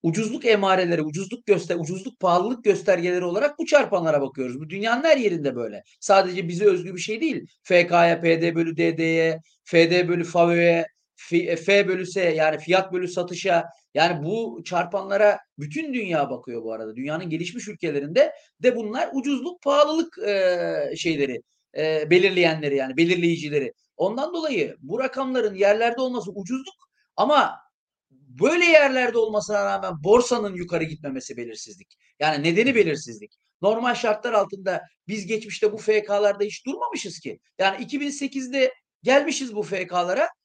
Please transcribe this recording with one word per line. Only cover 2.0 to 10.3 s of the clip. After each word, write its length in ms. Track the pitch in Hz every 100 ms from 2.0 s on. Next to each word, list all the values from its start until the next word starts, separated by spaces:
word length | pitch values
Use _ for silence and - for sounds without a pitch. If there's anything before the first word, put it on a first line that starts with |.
| 247 _
pahalılık 440 | 185 175 208 247
göstergeleri 640 | 208 175 202 180 175 180 175
olarak 340 | 185 285 294
bu 60 | 330
çarpanlara 560 | 294 233 190 165 147
bakıyoruz. 380 | 135 135 127 127
Bu 100 | 156
dünyanın 340 | 190 220 240
her 140 | 320 302
yerinde 380 | 214 170 139 120
böyle. 280 | 113 101 _ _
Sadece 480 | - 196 180 180 175
bize 180 | 175 208
özgü 300 | 180 170 180
bir 40 |
şey 220 | 190 220
değil. 260 | 320 196 - _
F 240 | - 180 175
K'ya, 340 | 170 170 165
P 200 | 170 160
D 140 | 170 165
bölü 220 | 165 165
D 200 | 165 160
D'ye, 440 | 165 165 160 160 _ _
F 280 | - 170 165
D 160 | 180 170
bölü 160 | 175
favo'ya, 640 | 170